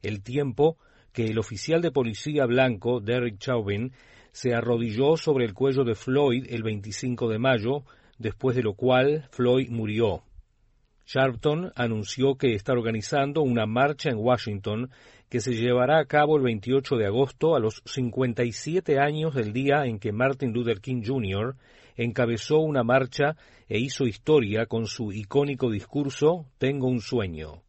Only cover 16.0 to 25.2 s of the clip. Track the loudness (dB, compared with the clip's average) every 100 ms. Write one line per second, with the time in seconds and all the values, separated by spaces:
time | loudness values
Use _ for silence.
16 | 4 2 4 4 2 -2 0 -2 0 0
17 | 0 0 0 0 2 2 0 -4 -12 -6
18 | -4 -2 -2 0 -4 -4 -4 -4 0 2
19 | 2 0 -4 -2 -4 -2 0 2 0 -4
20 | -4 0 0 0 -2 -2 -2 -4 -4 -6
21 | -4 -4 -2 -2 -4 -8 _ -20 -20 -6
22 | -4 0 0 0 2 2 4 2 4 2
23 | 2 -2 -2 -2 _ -20 _ -4 -4 0
24 | -2 0 4 4 4 -2 -2 -4 -4 -6
25 | -8 -8